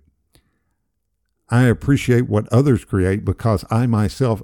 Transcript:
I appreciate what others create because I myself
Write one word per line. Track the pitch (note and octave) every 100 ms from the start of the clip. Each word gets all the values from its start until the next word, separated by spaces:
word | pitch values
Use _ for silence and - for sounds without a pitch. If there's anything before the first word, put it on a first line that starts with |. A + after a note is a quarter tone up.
| _ _ _ _ _ _ _ _ _ _ _ _ _ _ -
I | A#2
appreciate | B2+ G#2+ - C#3 - A#2+ B2
what | G#2+ -
others | A2+ C#3+ A2+ -
create | G2+ F#2 G2+ G2+
because | F2+ A2+ G2+ -
I | A2+ B2
myself | A2 G#2 - C3 G#2+